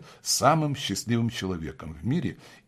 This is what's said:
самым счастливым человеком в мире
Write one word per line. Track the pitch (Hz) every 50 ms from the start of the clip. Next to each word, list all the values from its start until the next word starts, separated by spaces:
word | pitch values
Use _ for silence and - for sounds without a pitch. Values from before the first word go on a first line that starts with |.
| - - - -
самым | - - - - - 131 156 160 156 147 143
счастливым | - - - 98 92 - 107 120 117 117 117
человеком | 110 - 95 95 92 82 80 69 64 - - 80 82
в | 80 78
мире | 107 135 175 151 95 78 - - - - - _